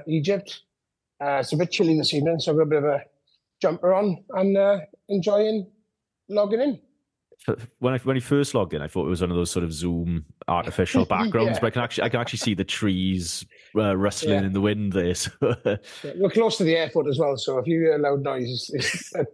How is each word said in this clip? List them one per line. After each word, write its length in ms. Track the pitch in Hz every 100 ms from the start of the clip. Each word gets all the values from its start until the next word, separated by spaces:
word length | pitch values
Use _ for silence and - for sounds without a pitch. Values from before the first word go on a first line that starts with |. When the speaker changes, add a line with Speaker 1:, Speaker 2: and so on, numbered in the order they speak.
| 156
Speaker 1:
Egypt. 520 | 160 147 196 196 - _ _ _ _ _ _
Uh, 160 | 285 277
it's 140 | 254
a 20 | 151
bit 140 | 175
chilly 260 | - 170 156
this 160 | 143
evening, 260 | 165 214 165
so 100 | 147
I've 60 | 151
got 60 |
a 20 | 151
bit 120 | 151
of 100 | 143
a 120 | 139 - _ _ _ _ _
jumper 320 | 180 170 180
on 320 | 190 208 170 -
and, 260 | 220 196 196
uh, 220 | 196 202 - - -
enjoying 600 | 202 180 208 214 220 185 _ _ _ _ _ _
logging 320 | 208 208 226
in. 220 | 285 202 _ _ _ _ _ _ -
Speaker 2:
F-, 200 | 113 113 _
when 140 | 123
I, 40 | 131
when 160 | 127 131
I 60 |
first 340 | - 143 139 123
logged 180 | 92
in, 80 | 76
I 60 | 85
thought 180 | 95 76
it 40 |
was 100 | 87
one 80 | 90
of 40 | 87
those 140 | 85
sort 120 | 90 85
of 80 |
Zoom 520 | 78 87 85 85 85 78 - -
artificial 560 | 87 85 - 92 - -
Speaker 1:
<laughs> 40 |
Speaker 2:
backgrounds, 440 | 92 226 117 113 110
Speaker 1:
Yeah. 40 |
Speaker 2:
but 60 | 113
I 20 |
can 100 | 120
actually, 220 | 117 - 113
I 40 |
can 120 | 120
actually 180 | 120 117
see 140 | -
the 100 | 95
trees, 840 | 95 - 107 92 92 92 85 - - - - 104
uh, 200 | 104 95
rustling 420 | 101 - - 98
Speaker 1:
Yeah. 60 | 98
Speaker 2:
in 80 |
the 80 | 98
wind 320 | 104 104 101
there. 200 | 92 87
<laughs> 20 | 87
So 140 | - - 127 120 113
Speaker 1:
Yeah, 460 | 104 - - 143 175
we're 140 | 190
close 280 | 214 226 220
to 40 |
the 120 | 170 165
airport 300 | 156 170 147
as 120 | 135
well, 160 | 147 135
so 220 | - 131
if 100 | 123
you 120 | 165
hear 160 | 160 151
loud 240 | 143 143
noise, 500 | 139 131 123 123 -
it's, 200 | 135 123 -
it's 200 | - -
a 100 | 143